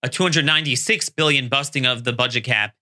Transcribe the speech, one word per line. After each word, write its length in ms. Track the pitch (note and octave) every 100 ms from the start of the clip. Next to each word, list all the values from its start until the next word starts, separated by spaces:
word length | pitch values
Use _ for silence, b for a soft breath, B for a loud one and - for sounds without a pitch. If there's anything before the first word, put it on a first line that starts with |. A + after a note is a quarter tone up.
a 80 | -
two 120 | -
hundred 220 | F#3 D#3+
ninety-six 640 | C#3+ D#3 D#3 A#2+ - B2 -
billion 400 | - D#3 C#3+ B2+
busting 380 | C#3 C#3+ C#3+ B2+
of 180 | A#2+
the 80 | A#2+
budget 320 | A#2 B2+ A#2+
cap. 300 | A2+ A2+ G#2+ _